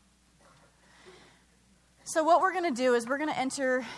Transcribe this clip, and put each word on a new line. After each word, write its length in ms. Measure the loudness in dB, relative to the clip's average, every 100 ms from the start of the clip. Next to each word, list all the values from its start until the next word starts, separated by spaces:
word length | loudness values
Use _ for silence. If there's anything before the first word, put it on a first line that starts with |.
| _ _ _ _ -20 _ _ _ _ -20 -20 -20 -20 _ _ _ _ _ _ _ -6
So 160 | 0
what 200 | 4 4
we're 100 | 4
gonna 180 | 0 -2
do 240 | 0 2
is 140 | 2 0
we're 100 | -4
gonna 140 | -4
enter 520 | -4 -4 -4 -2 -2 -4